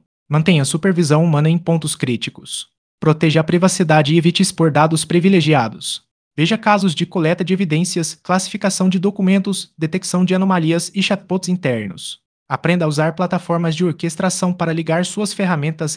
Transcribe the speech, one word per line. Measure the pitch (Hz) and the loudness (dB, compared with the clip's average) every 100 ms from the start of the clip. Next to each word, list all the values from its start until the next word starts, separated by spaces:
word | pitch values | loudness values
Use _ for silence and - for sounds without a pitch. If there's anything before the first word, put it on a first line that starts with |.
| _ _ _ | _ _ _
Mantenha | 147 160 170 | 0 2 2
supervisão | 135 160 196 175 160 151 | 2 0 0 0 2 2
humana | 170 147 156 | 2 2 2
em | 170 | 0
pontos | 170 165 156 - | 0 -2 -2 -4
críticos. | 127 117 - - - - - _ _ _ | -4 -4 -6 -12 -14 -14 -14 _ _ _
Proteja | 156 156 160 151 | 0 2 2 2
a | |
privacidade | 160 175 185 180 170 156 139 | 2 2 2 2 2 4 4
e | 165 | 4
evite | 165 175 | 2 2
expor | 190 - 165 | 0 2 2
dados | 143 160 160 | 4 2 2
privilegiados. | - 170 180 196 151 151 113 92 - - _ _ _ - | 0 2 4 2 4 2 0 -6 -12 -12 _ _ _ -2
Veja | 160 220 | 0 0
casos | 220 208 190 | 2 2 2
de | 147 | -2
coleta | 175 190 156 175 | -4 -2 0 0
de | 175 | 0
evidências, | 185 196 151 180 - 160 | 0 0 0 0 -2 -6
classificação | - - 180 190 202 202 190 185 | -8 -2 -2 -2 -4 -4 0 0
de | 185 | 2
documentos, | 190 202 185 196 190 190 - _ | 0 0 2 2 0 -6 -8 _
detecção | 156 185 - 180 | -4 -4 -4 0
de | 180 | 2
anomalias | 185 190 185 160 165 175 | 2 2 2 2 0 -2
e | 196 | -4
chatbots | 190 196 - 185 180 | -2 -2 -2 -4 -2
internos. | 180 156 117 104 82 - - _ _ _ | -2 -2 -2 -4 -10 -14 -16 _ _ _
Aprenda | 135 165 175 | -4 0 0
a | 160 | 0
usar | 147 156 | 0 -2
plataformas | 160 180 180 - 170 170 156 | -2 -4 -4 -2 -2 -2 0
de | |
orquestração | 180 151 170 - 190 180 185 | -2 -2 -6 -4 -4 -2 -2
para | 180 170 | -2 -2
ligar | 160 160 165 180 | -2 -2 -2 -2
suas | - 208 | -4 -6
ferramentas | - 190 165 147 160 156 | -2 -2 0 -2 -4 -6